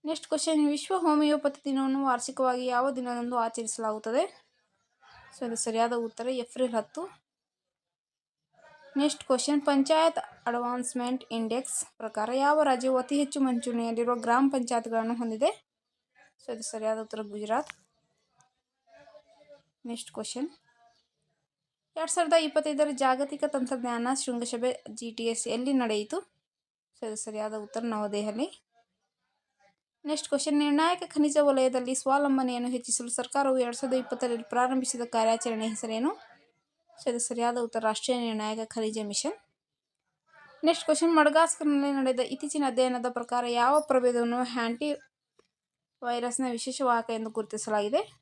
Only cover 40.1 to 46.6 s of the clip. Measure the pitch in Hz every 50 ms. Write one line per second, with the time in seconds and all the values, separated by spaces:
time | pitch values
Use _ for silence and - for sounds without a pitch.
40.1 | _ _ _ _ _ - - - - - - 320 339 - - - 311 302 330 339
41.1 | 330 311 294 294 294 311 330 320 - - 320 302 285 277 277 285 277 269 262 262
42.1 | 254 247 247 - 269 - 302 285 - 302 285 262 233 247 254 254 254 247 233 247
43.1 | 240 247 240 - 247 247 240 240 240 240 240 254 285 302 302 - 269 254 247 247
44.1 | 240 240 233 233 240 247 254 240 240 254 233 233 233 240 302 294 294 294 - _
45.1 | _ _ _ _ _ _ _ _ _ _ _ _ _ _ _ _ _ _ 254 240
46.1 | 240 240 240 240 233 - 262 254 240 233